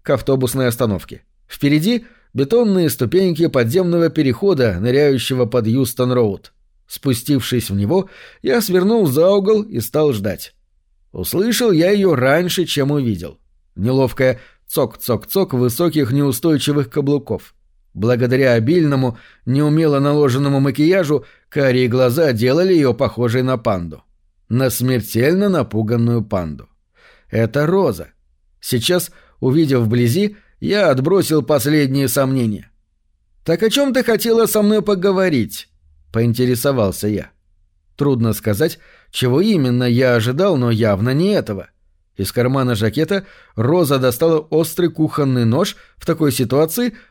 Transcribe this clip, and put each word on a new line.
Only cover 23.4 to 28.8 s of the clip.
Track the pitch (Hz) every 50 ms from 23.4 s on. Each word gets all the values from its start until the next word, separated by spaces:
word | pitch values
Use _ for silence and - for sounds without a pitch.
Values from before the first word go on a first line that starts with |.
| 127
на | 131 127
панду. | 117 - 117 101 92 87 82 78 - - _ _ _ _ _ _ _ _ -
На | 110 123 135 131
смертельно | 120 - 123 127 127 120 104 - - 110 123 147 170 190 208 202
напуганную | 185 160 123 117 - 107 110 104 120 117 117 117 120 117 110
панду. | - - 95 87 80 73 64 - - _ _ _ _ _ _ _ _ _ _ _ _
Это | - 110 113 113 117 139 147
Роза. | 156 180 196 190 143 101 82 82 - _ _ _ _ _ _ _ _ _ _
Сейчас, | - - 135 120